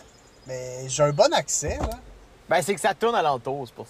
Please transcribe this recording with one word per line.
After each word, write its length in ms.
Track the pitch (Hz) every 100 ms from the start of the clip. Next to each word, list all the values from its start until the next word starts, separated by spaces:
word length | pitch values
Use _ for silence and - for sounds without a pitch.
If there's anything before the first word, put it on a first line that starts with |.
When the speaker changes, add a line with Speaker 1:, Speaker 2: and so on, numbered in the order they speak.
| - - - - -
Speaker 1:
Mais 380 | 127 127 127 131
j'ai 140 | 127
un 80 | 147
bon 180 | 147 269
accès, 440 | 262 147 - 151 262
là. 100 | 226 240 - - - - -
Speaker 2:
Ben, 120 | 165
c'est 140 | 170 196
que 60 |
ça 120 | 214
tourne 220 | - 226 226
alentour, 520 | 156 127 135 139 123
c'est 80 | -
pour 120 | 110